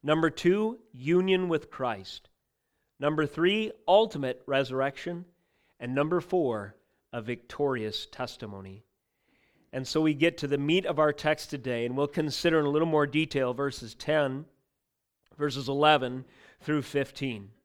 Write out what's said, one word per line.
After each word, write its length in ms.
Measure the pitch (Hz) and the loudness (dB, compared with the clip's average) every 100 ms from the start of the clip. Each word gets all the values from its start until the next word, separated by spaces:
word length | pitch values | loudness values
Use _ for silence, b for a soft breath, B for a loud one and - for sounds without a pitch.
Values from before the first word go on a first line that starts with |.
Number 260 | 143 160 160 | 2 2 2
two, 480 | 160 180 196 220 240 _ | 2 2 2 0 -4 _
union 560 | 127 135 180 185 185 180 | -10 2 2 4 2 2
with 200 | 160 - | -4 -4
Christ. 600 | - 127 101 95 - _ _ _ _ _ _ _ _ | -6 -4 -4 -10 -16 _ _ _ _ _ _ _ _
Number 260 | 143 156 147 | 0 0 0
three, 460 | - 175 214 214 - - | 2 2 2 -2 -4 4
ultimate 520 | 196 226 151 131 - - | 4 4 -2 -4 -6 -2
resurrection. 800 | 135 127 131 139 - 175 175 180 _ _ _ _ _ | 0 0 -2 -2 -4 -8 -8 -12 _ _ _ _ _
And 140 | 123 | -4
number 260 | 131 151 175 | 0 2 0
four, 540 | - 185 139 110 104 - _ _ _ | 0 0 2 -2 -6 -16 _ _ _
a 100 | 120 | -10
victorious 840 | 110 120 - - 143 127 107 107 - | -6 -8 -8 -2 0 0 -4 -6 -12
testimony. 760 | - 123 - 110 98 95 98 _ _ _ _ _ _ _ _ _ | -10 -10 -8 -12 -12 -14 -18 _ _ _ _ _ _ _ _ _
And 140 | 131 135 | -10 -2
so 140 | 156 | 2
we 120 | 156 | 2
get 260 | 143 165 165 | 4 2 2
to 100 | 143 | -2
the 100 | 139 | -2
meat 260 | 143 180 175 | 2 2 2
of 120 | 151 | 2
our 140 | 151 | 2
text 380 | 147 156 151 - | 2 0 -2 -4
today, 360 | 143 127 117 120 | -8 -4 -2 -2
and 100 | 131 | -2
we'll 120 | 143 | -2
consider 500 | 165 151 - 170 160 | -2 -4 0 2 4
in 80 | 147 | 2
a 40 | |
little 180 | 151 165 | 2 2
more 180 | 156 143 | 2 2
detail 480 | 147 160 143 123 | 0 0 0 -2
verses 400 | 123 139 - 113 | -2 -4 -6 -14
ten, 500 | - - 151 139 131 156 _ _ _ _ _ _ _ _ - | -10 0 2 2 -2 -10 _ _ _ _ _ _ _ _ -4
verses 320 | 147 131 131 | -4 -2 -4
eleven 560 | 139 151 147 123 127 127 b b b | 4 6 6 2 -6 -12 b b b
through 220 | - 151 | -2 -2
fifteen. 680 | 127 143 135 - 135 110 98 _ | 0 -2 -2 -4 -6 -6 -12 _